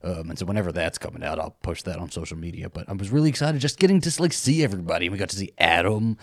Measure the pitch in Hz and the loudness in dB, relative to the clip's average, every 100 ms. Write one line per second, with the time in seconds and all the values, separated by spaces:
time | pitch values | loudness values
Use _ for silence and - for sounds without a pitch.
0 | 85 87 82 82 90 104 90 82 82 - | -6 -6 -8 -8 -4 -2 -2 -2 -4 -4
1 | 85 - 78 78 78 - - 82 - 85 | -10 -8 -6 -4 -6 -8 -8 -6 -6 -8
2 | 87 - 82 80 82 - - - - 98 | -8 -8 -8 -8 -10 -8 -10 -10 -8 -6
3 | 98 135 156 127 143 151 143 - 190 190 | 0 2 2 2 0 0 -2 4 6 6
4 | 160 - 170 - 120 156 143 98 85 85 | 4 0 0 2 2 4 4 0 -2 0
5 | 87 98 95 95 98 - 82 85 90 107 | 0 -2 -4 -4 -6 2 4 6 4 2
6 | 113 110 | 0 -2